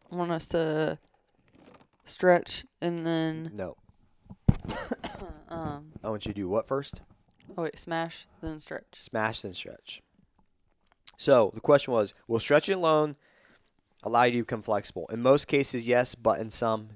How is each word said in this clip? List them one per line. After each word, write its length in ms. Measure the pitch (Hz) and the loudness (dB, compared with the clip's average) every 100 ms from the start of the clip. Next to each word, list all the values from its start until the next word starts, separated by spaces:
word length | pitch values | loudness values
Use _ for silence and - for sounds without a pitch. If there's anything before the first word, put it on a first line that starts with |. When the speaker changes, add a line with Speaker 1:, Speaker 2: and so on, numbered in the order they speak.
| - | -12
Speaker 1:
want 220 | 175 175 | -6 -4
us 160 | 165 - | -4 -2
to 480 | 170 160 156 156 156 _ _ _ _ _ _ - - _ _ - | -2 0 0 -2 -4 _ _ _ _ _ _ -20 -20 _ _ -16
stretch 600 | - 185 175 - - - - | 0 4 4 2 -10 -12 -6
and 240 | 170 170 165 | -6 -4 -2
then 460 | 165 160 160 160 | -2 -2 -4 -10
Speaker 2:
No. 240 | 202 185 - _ _ _ _ _ - - - - | -8 -10 -10 _ _ _ _ _ -8 2 2 2
Speaker 1:
<coughs> 0 | - - - - - 185 151 - | -10 -8 -8 -10 -12 -14 -14 -12
um, 420 | 165 156 143 156 - | -8 -8 -8 -14 -12
Speaker 2:
I 60 | 110 | -8
want 160 | 107 110 | -6 -6
you 80 | |
to 60 | 101 | -4
do 100 | 92 | 0
what 180 | 104 - | 0 0
first? 340 | 135 139 - - _ _ _ - - | -4 -4 -14 -18 _ _ _ -16 -8
Speaker 1:
Oh, 60 | |
wait, 140 | 160 - | -8 -8
smash, 480 | - 165 165 - - - | -8 -6 -6 -10 -20 -12
then 180 | 160 156 | -10 -10
stretch. 260 | - - - - | -12 -14 -14 -20
Speaker 2:
Smash, 420 | - 113 110 110 | -8 -2 -2 -2
then 120 | 101 | -10
stretch. 480 | 87 - - - - _ _ _ _ _ _ _ _ _ _ - - | -10 -14 -16 -18 -18 _ _ _ _ _ _ _ _ _ _ -18 -4
So 340 | - 131 104 | 6 6 6
the 80 | 113 | 0
question 320 | - 143 - | 4 4 4
was, 200 | 120 101 - - | 0 0 -4 -4
will 120 | 113 | -2
stretching 360 | - 147 196 190 | 4 4 4 0
alone 400 | 165 156 151 143 _ _ _ _ _ _ _ _ | 4 4 2 -4 _ _ _ _ _ _ _ _
allow 200 | 104 117 | 0 4
you 100 | 123 | 4
to 100 | 120 | 4
become 180 | 110 117 | -2 -6
flexible? 460 | 104 101 - 92 82 | -2 -2 -2 -8 -8
In 100 | 113 | 0
most 260 | 123 139 - | 4 4 4
cases, 400 | 143 135 123 117 | 2 2 0 2
yes, 280 | 120 131 - | 2 2 0
but 240 | 113 85 | 0 0
in 100 | 110 | -2
some, 380 | - 117 110 110 | -2 0 -2 -6